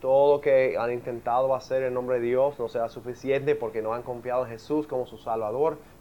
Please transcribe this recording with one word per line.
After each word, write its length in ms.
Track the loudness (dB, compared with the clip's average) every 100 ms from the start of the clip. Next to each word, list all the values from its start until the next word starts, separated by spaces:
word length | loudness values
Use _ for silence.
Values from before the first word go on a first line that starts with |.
todo 360 | 4 6 6 4
lo 40 |
que 360 | 4 4 4 2
han 140 | -2
intentado 640 | -4 -6 -8 -2 0 2
hacer 300 | 0 -2 -2
en 100 | -2
nombre 240 | -4 -2 -2
de 80 | 0
Dios 320 | 2 2 0
no 100 | -6
será 200 | -4 -4
suficiente 680 | -6 -12 -10 -2 0 2
porque 280 | 0 -2 -4
no 120 | -4
han 80 | -4
confiado 420 | -6 -10 -4 -4
en 60 | -4
Jesús 380 | -8 -4 -4 -2
como 180 | -6 -6
su 120 | -10
Salvador, 600 | -6 -4 -4 0 -2 -2 -16 -20